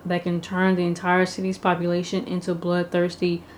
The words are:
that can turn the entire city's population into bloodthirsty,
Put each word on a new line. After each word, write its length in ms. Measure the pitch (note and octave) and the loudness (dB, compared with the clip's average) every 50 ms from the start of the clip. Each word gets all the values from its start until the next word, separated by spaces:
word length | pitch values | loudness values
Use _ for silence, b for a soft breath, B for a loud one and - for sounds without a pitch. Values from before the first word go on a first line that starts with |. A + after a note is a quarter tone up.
| - | -4
that 200 | F3 F3 F3 F3 | -2 -2 -2 0
can 180 | F3+ F3 E3+ | -2 -2 -2
turn 340 | E3+ - F#3+ F#3 F#3 F#3+ F#3 | -4 -4 0 2 4 4 4
the 100 | F3+ F3 | 4 2
entire 380 | F3 E3+ E3+ - F3+ F3+ F#3 F#3 | 0 -2 0 2 2 4 4 4
city's 340 | F#3 - - F#3+ F#3+ F#3 - | 2 0 -4 -4 -4 -4 0
population 680 | - F#3 F3+ E3+ F3 F3 F3 F3+ F3 - G3 F#3 - | 0 0 2 2 0 0 0 -2 -2 -2 -4 -4 -4
into 280 | - F3+ F3+ - F#3 F3 | -4 -4 -4 -2 -4 -4
bloodthirsty, 880 | E3+ F3+ F3 F3 F3+ F3 F3 - F3 F3 F3+ F3 - F3+ F3 E3+ E3+ B B B | -2 -2 0 0 0 0 0 0 0 0 0 -2 -2 -2 -2 -2 -2 B B B